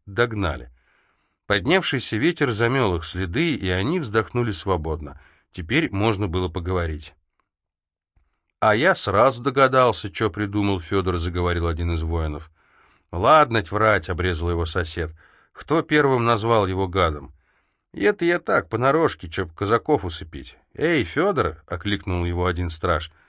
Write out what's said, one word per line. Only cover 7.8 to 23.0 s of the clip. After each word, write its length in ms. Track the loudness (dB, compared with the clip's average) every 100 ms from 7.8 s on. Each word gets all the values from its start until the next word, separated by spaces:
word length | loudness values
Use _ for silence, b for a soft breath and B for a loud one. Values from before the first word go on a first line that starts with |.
| _ _ _ _ _ _ _ 0 2
«А 80 |
я 200 | 4 4
сразу 480 | 2 2 4 4 2
догадался, 680 | -2 4 4 6 4 2 -4
че 200 | -2 -2
придумал 500 | -2 -4 0 0 0
Федор», — 360 | -2 -2 0 0
заговорил 480 | -2 0 0 0 -2
один 260 | -2 -2
из 100 | -2
воинов. 480 | -2 -2 -4 -6 -12 _ b b b b b
«Ладно 500 | 0 4 6 6 2
ть 80 | -2
врать», — 380 | 0 2 2 0
обрезал 400 | -2 -2 -2 -2
его 160 | -2
сосед. 480 | -2 -4 -4 -4 -8 -10 b b b
«Кто 300 | -14 -2 -2
первым 420 | 2 2 4 4
назвал 420 | 2 2 4 4 2
его 220 | 0 0
гадом?» 460 | 2 2 0 -10 -20 _ _ _ _ _
«Это 320 | -2 0 2
я 140 | 2 0
так, 320 | 0 -2 0
понарошке, 600 | 0 2 4 2 -2 -8
чтоб 220 | -6 -6
казаков 540 | -4 0 0 2 0 0
усыпить». 500 | -8 -10 -14 -16 -20 _
«Эй, 320 | -4 0 0
Федор», — 580 | -2 -2 -2 0 -2 -4 -10
окликнул 580 | -8 -4 -4 -2 -2
его 220 | -2 -2 -2
один 240 | -2 -4
страж, — 420 | -4 -2 -2